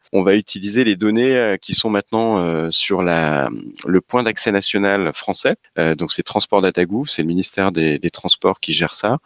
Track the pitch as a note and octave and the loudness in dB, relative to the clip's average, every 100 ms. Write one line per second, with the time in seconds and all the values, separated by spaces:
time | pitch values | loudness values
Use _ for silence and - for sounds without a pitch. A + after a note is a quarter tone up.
0 | _ G#2 F#2 G#2 - G2 G2 A2 A#2 F#2+ | _ 0 4 2 0 -6 -4 0 0 0
1 | G#2+ A2 C3 B2+ A2+ F#2+ - - A2+ G#2 | 0 2 2 2 0 -2 -2 -2 0 0
2 | - A2 A2+ G2+ E2+ E2 E2 - - F#2+ | 0 -2 0 0 0 -2 -2 -4 -2 0
3 | F2 E2 D#2 D2 B1+ A1 - - - F#2 | 0 0 0 0 -2 -6 -14 -10 0 0
4 | - B2 A2+ G#2+ A#2 G2+ - G#2 G2+ G2 | 0 -2 -2 -2 0 0 0 0 2 2
5 | E2 - - F#2 C3+ - _ - D#2+ - | 0 -4 -2 0 0 -2 _ -2 0 0
6 | - - - G#2+ - G2+ F#2 F2+ F2+ G#2+ | -2 -2 -2 -2 0 2 2 0 0 -2
7 | D3 - D#2+ F2+ F#2 - F#2+ E2 D#2+ D2 | -2 0 0 0 -2 -2 0 2 0 0
8 | F2 - - - F#2+ F#2+ - D#2 E2 - | -2 -2 0 2 2 0 -2 -2 -2 0
9 | G#2 C3 | 0 0